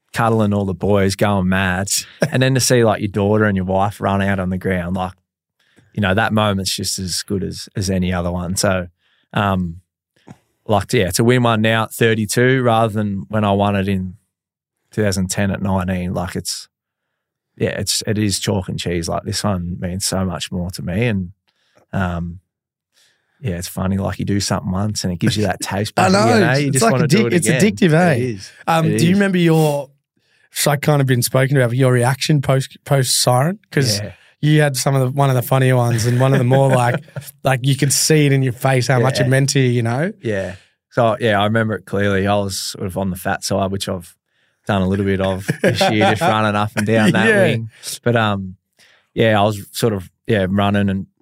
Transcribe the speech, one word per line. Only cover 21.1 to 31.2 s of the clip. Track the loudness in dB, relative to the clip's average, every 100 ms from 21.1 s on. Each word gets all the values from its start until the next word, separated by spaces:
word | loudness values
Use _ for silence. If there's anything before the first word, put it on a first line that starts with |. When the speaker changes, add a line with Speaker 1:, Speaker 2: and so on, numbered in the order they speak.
| -2 -6 -12 _ _ _ _ _
Speaker 1:
um, | -4 -4 -4 -8 -12 _ _ _ _ _ _ _ _ _ _
yeah, | -8 -6
it's | -8
funny, | -6 -2 -2
like, | -4 -6
you |
do | -4 -2
something | -2 -4 -2
once | -4 -4 -4
and | -6
it | -2
gives | -2 0
you |
that | -2 -4
taste | -4 -4 -2
Speaker 2:
<laughs> | 0
I |
Speaker 1:
back | 2
Speaker 2:
know. | 4 4 4
Speaker 1:
again, |
eh? | 2 2
You | 0
Speaker 2:
It's |
Speaker 1:
just | 2
Speaker 2:
like | 2
Speaker 1:
wanna | 2 2
Speaker 2:
addic-, |
Speaker 1:
do | 2 2
it |
Speaker 2:
it's | 0 0
Speaker 1:
again. | 2
Speaker 2:
addictive, | 2 2 2
eh? | 4 2
Speaker 1:
It | 2
is. | -2 -6 -14 -8 -2
Speaker 2:
Um, | 0 2
Speaker 1:
It | 2
Speaker 2:
do | 2
you |
Speaker 1:
is. | 2
Speaker 2:
remember | 2 2
your, | 4 4 2 0 -8 _ _ _ _ _ _
so | -2 0
I | 2
kind | 2 2
of | 4
been | 0